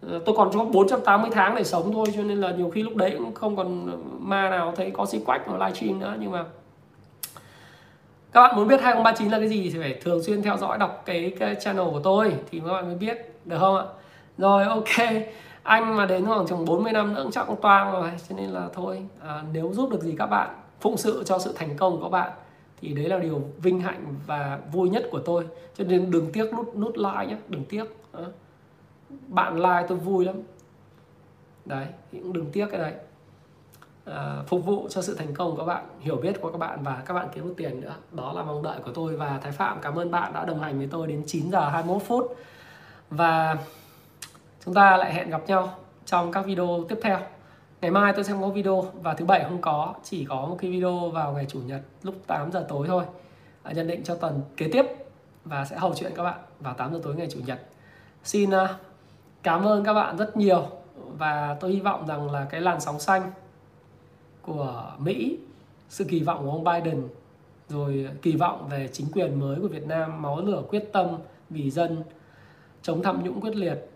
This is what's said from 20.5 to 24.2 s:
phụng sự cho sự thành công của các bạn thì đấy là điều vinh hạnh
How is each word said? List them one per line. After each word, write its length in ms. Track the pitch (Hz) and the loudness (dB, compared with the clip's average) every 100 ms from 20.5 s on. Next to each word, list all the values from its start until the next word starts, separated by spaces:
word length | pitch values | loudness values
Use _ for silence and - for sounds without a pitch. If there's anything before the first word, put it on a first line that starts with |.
| - - - | -4 -18 -2
phụng 160 | 156 - | 0 2
sự 260 | - - - | 0 0 0
cho 120 | 185 | 0
sự 160 | 185 - | 0 -6
thành 200 | 156 143 | -6 2
công 200 | 185 165 | 2 2
của 60 | |
các 60 | 170 | 0
bạn 220 | 180 - - - - - - | 0 0 -6 -18 -20 -20 -14
thì 140 | 160 | -6
đấy 140 | 143 156 | -2 0
là 100 | 185 | 0
điều 240 | 165 147 139 - | 0 -2 -4 0
vinh 220 | 180 180 | 2 2
hạnh 340 | 180 - 151 139 | 0 -6 -8 -10